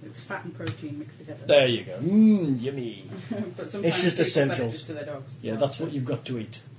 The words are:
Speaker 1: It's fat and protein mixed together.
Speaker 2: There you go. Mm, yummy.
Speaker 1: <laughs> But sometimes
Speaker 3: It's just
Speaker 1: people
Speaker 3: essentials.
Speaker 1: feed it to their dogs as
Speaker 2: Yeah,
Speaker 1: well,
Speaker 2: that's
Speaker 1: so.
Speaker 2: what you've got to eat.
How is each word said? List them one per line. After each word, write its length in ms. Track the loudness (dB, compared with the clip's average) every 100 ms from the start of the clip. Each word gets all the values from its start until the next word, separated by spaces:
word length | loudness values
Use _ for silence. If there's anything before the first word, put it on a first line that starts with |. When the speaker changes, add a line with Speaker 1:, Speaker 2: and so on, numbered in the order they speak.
Speaker 1:
It's 200 | -16 -16
fat 180 | -12 -10
and 80 | -10 -8
protein 420 | -8 -8 -8 -10
mixed 220 | -12 -14
together. 260 | -16 -14 4
Speaker 2:
There 220 | 6 6
you 160 | 2
go. 140 | -2 -4
Mm, 600 | 2 8 8 8 4 0
yummy. 440 | -2 -4 -8 -10 -12 -14 -8
Speaker 1:
<laughs> 260 | -6 -6 -8
But 140 | -10
sometimes 240 | -2 0
Speaker 3:
It's 80 | 4
just 140 | 2 4
Speaker 1:
people 60 | 2
Speaker 3:
essentials. 560 | 4 2 2 -2 -4
Speaker 1:
feed 0 |
it 40 | -8 -10
to 60 |
their 100 | -8
dogs 220 | -10 -12 -10
as 80 |
Speaker 2:
Yeah, 80 | -6
Speaker 1:
well, 80 | 0
Speaker 2:
that's 160 | -2 -2
Speaker 1:
so. 60 |
Speaker 2:
what 80 | -6
you've 120 | -4
got 200 | -4 -6
to 140 | -4 -8
eat. 220 | -8 -12 -18